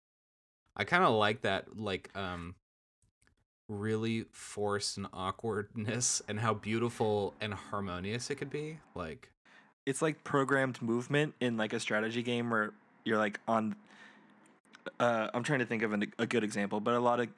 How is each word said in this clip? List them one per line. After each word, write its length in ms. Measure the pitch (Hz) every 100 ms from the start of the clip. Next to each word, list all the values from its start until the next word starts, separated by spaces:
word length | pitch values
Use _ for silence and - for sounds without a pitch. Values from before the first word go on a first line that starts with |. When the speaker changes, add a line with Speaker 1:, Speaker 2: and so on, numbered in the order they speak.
| _ _ _ _ _ _ _ -
Speaker 1:
I 80 |
kinda 240 | 104 175 180
like 360 | 113 104 110
that, 340 | 107 95 - 98
like, 340 | 107 92 - 95
um, 380 | 95 87 85 90 _ _ _ _ _ _ _ _ _ _ -
really 560 | 101 107 110 117 113 -
forced 640 | - - - 104 101 - -
and 100 | 98
awkwardness 1080 | - 92 - 113 104 101 117 107 117 120 - -
and 140 | 104
how 120 | 113
beautiful 800 | 107 104 113 117 - 110 104 95 -
and 140 | 107
harmonious 760 | 95 - 101 98 90 98 120 123
it 60 | 139
could 140 | 143
be. 300 | 147 151 160 -
Like, 360 | - 82 - - _ _ - - _
Speaker 2:
It's 160 | - 131
like 240 | 160 147
programmed 560 | - 143 135 139 131 120
movement 540 | 117 120 120 143 151 -
in, 180 | 123 113
like, 160 | 107
a 60 | 117
strategy 420 | - 107 110 120
game 300 | 120 120 120
where 200 | 113 107 - _ _
you're, 140 | - 107
like, 220 | 104 104 -
on, 280 | 113 107 - - - - - - - - _ _ - - -
uh, 280 | 120 117 110
I'm 80 | 123
trying 160 | 120 135
to 80 | 117
think 160 | 113
of 100 | 110
an, 220 | 104 101 -
a 80 | 117
good 160 | 120
example, 360 | 107 107 98 104
but 140 | 113
a 60 | 120
lot 200 | 123 120
of, 100 | 117